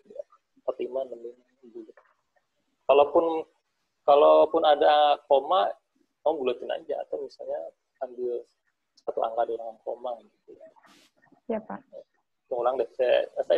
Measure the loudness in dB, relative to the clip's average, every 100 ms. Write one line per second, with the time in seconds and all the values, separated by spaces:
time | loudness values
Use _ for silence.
0 | _ -20 -20 _ _ _ -10 -8 -8 -8
1 | -10 -12 -18 -20 _ _ -20 -20 -20 -20
2 | _ _ _ _ _ _ _ _ 2 4
3 | 4 2 0 -4 -8 _ _ _ _ _
4 | 2 6 6 6 4 2 2 4 4 4
5 | 4 0 2 0 2 0 -2 -4 _ _
6 | _ _ -4 -2 -4 -4 -6 -8 -6 -8
7 | -8 -10 -12 -14 -10 -10 -12 -18 _ -14
8 | -14 -8 -8 -8 -10 _ _ _ _ _
9 | -10 -6 -4 -2 -4 -4 -10 -14 -12 -10
10 | -10 -12 _ _ _ -20 -20 _ _ _
11 | _ _ _ _ -10 -10 -10 -16 -18 -20
12 | -20 _ _ _ -10 -4 -2 -2 -4 -2
13 | 0 2 0 -4 -2